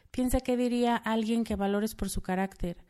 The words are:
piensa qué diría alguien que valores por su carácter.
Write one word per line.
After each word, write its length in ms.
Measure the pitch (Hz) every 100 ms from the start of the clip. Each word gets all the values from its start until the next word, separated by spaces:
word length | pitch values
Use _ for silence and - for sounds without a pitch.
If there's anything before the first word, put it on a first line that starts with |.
| _
piensa 280 | - 254 262
qué 160 | 262 247
diría 380 | 247 240 240 233
alguien 480 | 220 226 214 233
que 120 | 220 202
valores 400 | 202 202 220 -
por 140 | 196
su 120 | 190
carácter. 560 | - 185 196 - 175 175